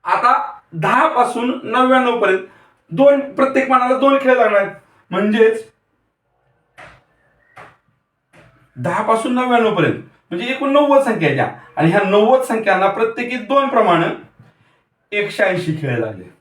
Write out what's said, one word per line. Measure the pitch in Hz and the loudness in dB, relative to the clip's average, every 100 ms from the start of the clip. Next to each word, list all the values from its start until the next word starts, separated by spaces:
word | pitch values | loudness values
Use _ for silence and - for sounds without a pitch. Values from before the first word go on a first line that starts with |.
आता | 175 - 247 - - - _ | -2 0 2 0 -4 -14 _
दहा | 165 - - 320 | -6 0 2 0
पासून | 247 240 233 247 - | 0 -2 -2 -4 -6
नव्याण्णव | 214 247 254 262 247 240 | -4 0 2 2 2 0
पर्यंत | 202 190 - _ _ _ _ | 0 -2 -4 _ _ _ _
दोन, | 165 277 277 269 | 2 4 4 -2
प्रत्येक | - 262 262 262 | -2 0 0 0
पानाला | 262 247 262 | 0 2 2
दोन | 277 269 | 2 2
खेळ | 262 | 2
लागणार | 247 214 202 | 2 2 2
आहेत. | 190 - _ _ _ | -2 -10 _ _ _
म्हणजेच | 180 208 220 220 220 - _ _ _ _ _ _ _ _ _ _ - - - _ _ _ _ _ - - _ _ _ _ _ _ _ _ _ _ 131 | -4 -2 4 2 2 -12 _ _ _ _ _ _ _ _ _ _ -20 -20 -20 _ _ _ _ _ -20 -20 _ _ _ _ _ _ _ _ _ _ -8
दहा | 123 202 | -6 -4
पासून | 220 220 254 | 0 -2 0
नव्याण्णव | 247 254 240 220 | -2 2 2 2
पर्यंत | 185 139 101 - _ _ | 0 -2 -4 -12 _ _
म्हणजे | 175 240 | -8 -6
एकूण | 262 277 | -4 0
नव्वद | 285 285 269 | 2 4 2
संख्या | 240 214 151 | 2 0 -2
आहेत | 131 | 0
त्या. | 123 - - - | -4 -8 -12 0
आणि | 160 | 2
ह्या | 196 190 | 2 2
नव्वद | 208 220 262 | 2 4 2
संख्यांना | - 220 202 190 185 | 0 -4 0 0 0
प्रत्येकी | 208 226 - 240 247 | 0 -4 -4 -8 -8
दोन | 214 277 269 | -2 -2 0
प्रमाण | 240 196 165 170 - - _ - _ _ _ _ _ _ | 0 2 2 0 -6 -16 _ -20 _ _ _ _ _ _
एकशे | 208 208 - | -6 -6 0
ऐंशी | 190 180 160 151 | 0 0 -4 -6
खेळ | 139 120 | -4 -4
लागले. | 110 98 87 _ | -6 -10 -20 _